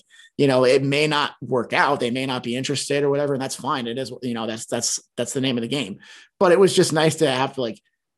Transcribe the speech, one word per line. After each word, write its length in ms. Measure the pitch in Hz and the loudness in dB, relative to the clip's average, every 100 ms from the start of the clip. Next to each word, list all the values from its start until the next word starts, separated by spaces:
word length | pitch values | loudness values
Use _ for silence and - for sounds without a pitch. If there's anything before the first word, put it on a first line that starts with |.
| _ _ - - | _ _ -12 0
you 100 | 139 | 2
know, 180 | 127 127 | 4 6
it 180 | 135 | 4
may 240 | 139 143 151 | 2 0 0
not 260 | 147 139 - | 0 -2 -6
work 320 | 123 123 107 | -4 -4 0
out. 260 | 151 160 - | 2 2 2
They 100 | 120 | -2
may 160 | 127 135 | -2 -4
not 180 | 123 | -4
be 120 | 117 123 | -4 -4
interested 480 | 131 139 - 143 | -4 -4 -2 0
or 60 | 143 | 0
whatever. 240 | 139 143 | 0 0
And 80 | 131 | -2
that's 140 | 131 - | -4 -6
fine. 300 | 123 143 117 | -4 -4 -4
It 120 | 123 | -6
is, 160 | 120 127 | -8 -8
you 120 | 131 | -8
know, 140 | 113 113 | -6 -6
that's, 180 | 113 - | -8 -6
that's, 320 | 117 - - _ - | -4 -4 -6 _ -8
that's 160 | 120 | -6
the 80 | 139 | -2
name 160 | 135 120 | -2 -2
of 40 | |
the 40 | 113 | -4
game. 300 | 143 101 101 - - - - | -4 -6 -10 -18 -20 -14 0
But 120 | 190 | 4
it 80 | 170 | 6
was 160 | 190 185 | 6 4
just 180 | 170 | 2
nice 220 | 156 160 - | 4 2 2
to 140 | 147 | 0
have 240 | 127 135 - | 2 -2 -2
to, 60 | |
like, 200 | 117 - _ _ _ | -6 -8 _ _ _